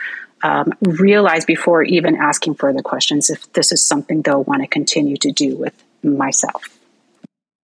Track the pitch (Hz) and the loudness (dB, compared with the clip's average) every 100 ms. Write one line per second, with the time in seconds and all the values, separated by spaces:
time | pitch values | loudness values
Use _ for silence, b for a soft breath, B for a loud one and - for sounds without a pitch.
0 | B B B _ 160 143 143 - 196 160 | B B B _ -2 0 0 0 0 4
1 | 196 208 196 165 160 170 - 170 151 175 | 4 6 4 2 0 0 2 2 4 2
2 | 165 160 147 151 - 147 139 135 - 131 | 2 0 0 0 -4 -2 0 0 -4 -4
3 | - 147 - 151 - - 156 147 - 147 | 0 0 0 -4 -4 -2 0 0 0 0
4 | - 156 151 139 131 139 139 - 143 - | -2 -2 0 0 0 -2 -2 -2 -2 0
5 | 147 143 143 135 143 131 - - _ _ | -2 -2 -2 0 -2 -2 -6 -8 _ _
6 | 147 139 135 - - - - _ _ _ | -2 0 0 -2 -4 -6 -14 _ _ _
7 | _ _ - _ _ _ | _ _ -20 _ _ _